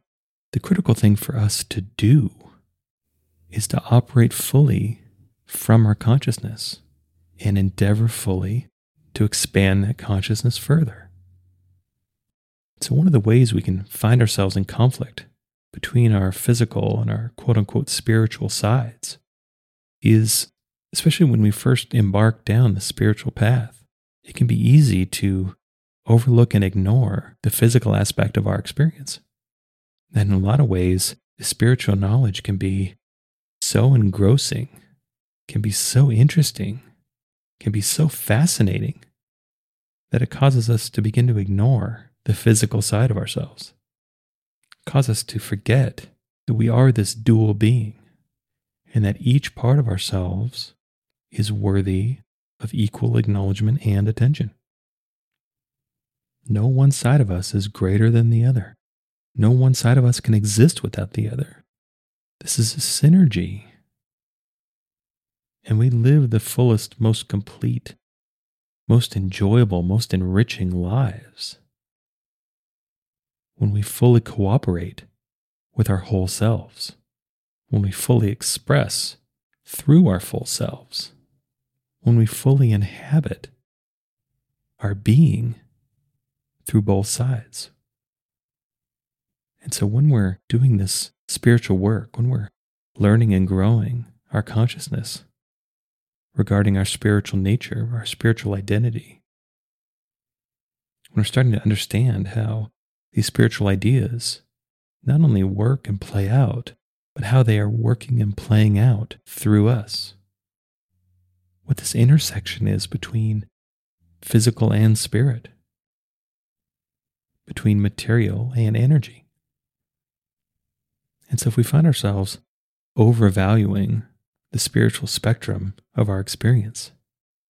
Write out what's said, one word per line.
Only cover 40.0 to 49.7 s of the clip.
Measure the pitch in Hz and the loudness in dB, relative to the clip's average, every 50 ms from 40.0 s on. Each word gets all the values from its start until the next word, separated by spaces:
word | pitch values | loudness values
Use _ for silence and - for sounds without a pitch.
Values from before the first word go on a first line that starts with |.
| _ _ | _ _
that | - 113 127 | -2 -2 -2
it | - | -2
causes | - - 139 139 135 123 113 113 | -2 2 2 2 4 2 2 2
us | 117 110 - - | 0 0 -2 -4
to | - - | -4 -2
begin | 107 110 107 - 123 127 | -2 0 0 2 2 2
to | 117 104 | 2 0
ignore | 98 95 95 98 104 127 135 113 90 - 113 - - _ _ _ _ | 0 0 0 2 2 2 2 2 0 -4 -8 -12 -16 _ _ _ _
the | - 107 | -4 -4
physical | - - 113 113 110 - 107 - 110 | 0 4 4 4 4 2 0 -2 -4
side | 104 - - 104 120 127 | -4 -2 0 0 0 0
of | 110 104 | 0 -4
ourselves. | 104 - - - - - - - - - _ _ _ _ _ _ _ _ _ _ _ _ _ _ _ _ _ _ _ _ - _ _ | -6 -6 -8 -8 -10 -10 -12 -20 -20 -20 _ _ _ _ _ _ _ _ _ _ _ _ _ _ _ _ _ _ _ _ -20 _ _
It | - | -4
causes | - 143 135 123 110 - | -2 0 0 0 0 -4
us | - | -4
to | - - 110 | -8 -10 -10
forget | - - - 101 - - 113 135 127 110 - - - - _ _ _ _ _ _ _ - | -8 -6 -8 -8 -2 0 2 2 2 0 -4 -10 -18 -20 _ _ _ _ _ _ _ -4
that | 120 | -2
we | 110 117 113 | 0 0 0
are | 117 120 131 131 | 2 4 4 4
this | 120 110 101 95 - | 4 2 0 -2 -4
dual | 113 110 123 117 110 110 107 104 | -4 2 2 4 4 4 2 2
being | 101 107 110 123 127 110 107 - - _ _ _ _ _ _ _ _ _ _ _ _ _ _ _ _ _ _ _ | 2 2 2 2 0 -2 -4 -10 -16 _ _ _ _ _ _ _ _ _ _ _ _ _ _ _ _ _ _ _
and | 110 107 | -2 0
that | 101 101 - | 0 -2 -2
each | - 117 127 143 - - - | -2 0 0 0 0 -4 -10
part | - - 120 | -4 -2 0